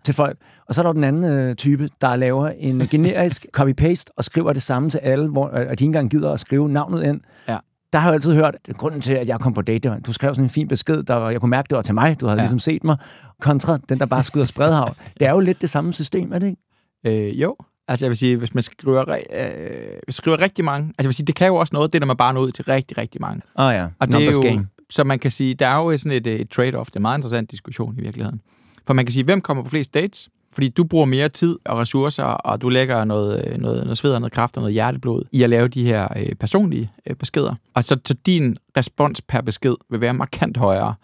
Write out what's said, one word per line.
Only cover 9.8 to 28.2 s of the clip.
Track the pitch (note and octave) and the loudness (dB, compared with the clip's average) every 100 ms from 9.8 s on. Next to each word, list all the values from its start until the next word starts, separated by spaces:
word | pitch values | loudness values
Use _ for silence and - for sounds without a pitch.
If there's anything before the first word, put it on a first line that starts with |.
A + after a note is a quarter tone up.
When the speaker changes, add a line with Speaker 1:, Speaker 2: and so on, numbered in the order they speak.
| B2 | 0
Speaker 1:
var, | G#2+ | -4
du | - | -6
skrev | A2 C#3 C3+ | -2 0 2
sådan | |
en | B2+ | 0
fin | D3+ D3+ | 0 -2
besked, | B2+ - D#3 | -2 0 -2
der, | C#3 A#2+ A2+ | 0 0 0
jeg | A#2 | 0
kunne | A#2+ | 2
mærke, | B2+ C#3 | 0 0
det | C3+ | -2
var | |
til | G#2 G#2+ | 0 2
mig, | D3+ D#3 | 2 2
du | A#2 | 0
havde | G#2+ | 2
Speaker 2:
Ja. | |
Speaker 1:
ligesom | G#2+ B2 | 2 0
set | - D#3+ | 0 0
mig, | D#3 D3 - - - - | 0 0 -2 -20 -20 -4
kontra | D3+ C#3+ E3 D3+ - | 2 2 2 -2 0
den, | C3 | -2
der | C3 | 0
bare | C3 | 0
skyder | C3+ D3 B2+ | 0 0 -2
spredhavl. | - D3+ D#3 A#2+ - - | 2 2 4 0 -4 -12
Speaker 2:
<laughs> | - | 0
Speaker 1:
Det | C3+ | 2
er | |
jo | F3+ | 4
lidt | F#3 F#3 | 2 0
det | E3+ | 0
samme | D3 E3 | -2 -2
system, | E3 C#3+ F#3 F3 | -4 -4 -4 -2
er | F3+ | -2
det | G3 | -2
ikke? | - _ _ _ _ A#2 A2 G#2 | -4 _ _ _ _ -2 0 0
Speaker 2:
Øh, | A#2+ | -2
jo. | E3+ C#4+ - _ - | -2 -4 -16 _ -6
Altså, | B2 C3 | -2 0
jeg | |
vil | A2+ | 2
sige, | B2 B2 | 2 2
hvis | A#2 | 0
man | B2+ | -4
skriver | - - C#3 C3 C3 | -4 -4 0 0 0
re-, | - - - | -4 -6 -8
øh, | C3 C#2+ E2 B1+ G#1 | -8 -8 -12 -12 -14
hvis | G1+ - | -14 -10
man | |
skriver | - D#3+ D#3+ | -4 0 2
rigtig | F#3+ - E3 | 0 0 -4
mange, | C#3 D3+ | -4 -6
altså, | - | -2
jeg | C3+ | -2
vil | |
sige, | B2 D3 | 0 -2
det | D3 | 2
kan | F#3 | 2
jo | F3 | 2
også | E3 | 0
noget, | D3 D#3 | 0 0
det | E3 | 0
der | C#3 | 0
med | A#2+ | 2
bare | B2 | 2
nå | C3 | 2
ud | C3 | -2
til | - - | -4 -2
rigtig, | C3+ - - | -2 -2 -8
rigtig | A#2 - | -8 -8
mange. | F#2+ - - - | -8 -8 -8 0
Speaker 1:
Åh | C3+ | 2
ja, | G#2+ F2 - | 2 -2 -2
Speaker 2:
Og | B2+ | 2
det | C#3+ | 4
er | |
Speaker 1:
numbers | D3 C#3+ | 4 4
Speaker 2:
jo, | |
Speaker 1:
game. | B2+ A2 G2 _ - | 4 2 -2 _ -6
Speaker 2:
så | - | 0
man | C#3 C3 | 0 0
kan | C3+ | -2
sige, | - C3 | 0 -2
der | B2+ C3 | 2 2
er | C#3+ | 2
jo | E3 D3 | 2 0
sådan | D3+ B2+ | 0 -2
et, | A2+ | 0
øh, | A2 | -4
et | A2 | -2
trade-off. | - B2+ B2 A2+ | 0 0 0 -6
Det | G2+ | -2
er | |
en | |
meget | G#2 C#3+ | -2 -2
interessant | B2+ A#2 A2 | -2 -4 -4
diskussion | G2+ - - A2+ B2 | -10 -14 -8 -8 -8
i | |
virkeligheden. | A2+ A#2 | -10 -8